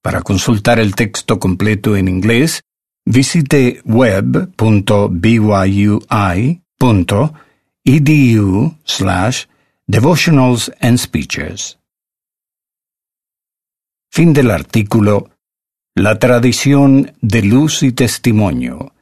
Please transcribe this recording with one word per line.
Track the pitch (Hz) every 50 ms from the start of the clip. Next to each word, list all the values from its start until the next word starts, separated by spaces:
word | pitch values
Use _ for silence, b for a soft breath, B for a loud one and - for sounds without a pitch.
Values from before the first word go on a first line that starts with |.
Para | _ - - 90
consultar | - - 101 95 - - 117 104 101 120 120 113
el | 110 101 92
texto | - 120 104 - - - - 120 92
completo | - 92 90 90 98 107 107 101 - 113 104
en | 98 92
inglés, | 92 92 92 95 110 117 117 147 165 - - _ _ _ _ _ _ _ _ _
visite | - 113 127 139 - - 175 147 131 - 143 127 123 120 - _
web | - 110 120 127 117 95 98 110 127 127 - 190 - _
punto | - 107 113 107 101 98 - 107 101 101 95
B | 90 85 90 107 117 113 104 107 101 98 95
Y | 95 98 101 101 104
U | 101 - - _
I | - 107 101 92 87 92 113 139 170 - _ _ _
punto | _ 127 123 110 95 87 - 101 101 135 151 156 b b b b b b b b _ _
E | 127 135 165
D | 139 143 156 147 135 120 113 107
U | 104 98 92 101 127 165 - _ _
slash | - - - 95 95 92 90 95 117 131 - - _ _ _ _ _ _ _ _
devotionals | - 104 110 110 160 180 143 - 175 156 135 131 127 123 113 - - - _
and | - 120 123 123
speeches. | - - - - 69 - - - 87 87 90 - - - - _ _ _ _ _ _ _ _ _ _ _ _ _ _ _ _ _ _ _ _ _ _ _ _ _ _ _ _ _ _ _ _ _ _ _ _ _ _ _ _ _ _ _ _ _ _ _
Fin | - - 165 170 147
del | 143 131 117
artículo | 98 80 71 _ - 113 107 101 - 113 104 104 104 101 98 _ _ _ _ _ _ _ _ _ _ _ _ _ _
La | 98 95 107 110 104
tradición | - 123 123 120 120 123 117 - - 135 143 139 139 139 135 135 139 - _ _
de | - 104 101 117
luz | 101 101 113 131 151 151 - - 139
y | 131
testimonio | 120 - 123 113 - - - 123 110 107 104 92 131 123 - - - - - - _ _